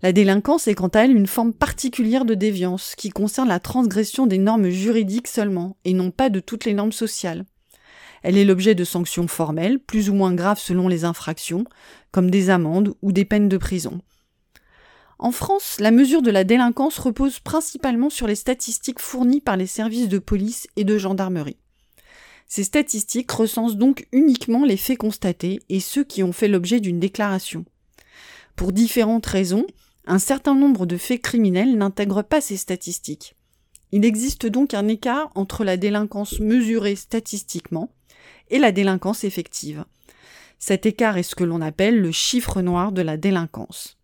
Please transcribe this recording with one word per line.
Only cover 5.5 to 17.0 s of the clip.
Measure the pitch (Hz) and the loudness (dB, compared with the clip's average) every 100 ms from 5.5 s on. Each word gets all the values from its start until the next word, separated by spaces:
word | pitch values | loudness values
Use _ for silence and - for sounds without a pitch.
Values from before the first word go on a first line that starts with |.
| 185 175 196 | -2 -6 -8
et | 180 | -2
non | 185 180 | 0 0
pas | - 262 | 0 0
de | 190 | 0
toutes | - 226 | -6 -6
les | 233 | -2
normes | 202 208 | 0 -2
sociales. | 214 226 - 185 165 190 _ _ _ _ - - - | -2 -6 -6 -8 -8 -12 _ _ _ _ -20 -20 -8
Elle | - 190 | 2 4
est | 202 | 6
l'objet | 185 190 208 | 6 4 4
de | |
sanctions | 175 180 175 - 175 | 2 -2 -4 -2 -4
formelles, | - 160 156 175 262 | -2 -4 -2 0 0
plus | _ 220 202 | _ -2 0
ou | |
moins | 196 190 | 2 2
graves | 180 180 208 | 2 0 -2
selon | - 180 185 | 0 0 2
les | 175 170 | 2 -2
infractions, | 170 - 160 - 170 240 _ - - _ | -4 -8 -8 -6 -6 -6 _ -20 -20 _
comme | - 180 | 0 4
des | 190 185 | 4 4
amendes | 185 160 175 202 - | 2 2 2 0 0
ou | 196 | -2
des | 190 202 | 0 2
peines | 208 208 | 2 2
de | 190 | 2
prison. | - 185 156 175 - _ _ _ _ _ _ _ _ _ _ _ | -2 -4 -6 -10 -14 _ _ _ _ _ _ _ _ _ _ _
En | - | -4
France, | 247 - 392 - - | -4 -2 -2 -2 0
la | 208 | 4
mesure | 226 269 320 | 6 6 4
de | 247 | 4
la | 202 185 | 4 4
délinquance | 233 240 233 277 | 4 4 2 -2
repose | - | 0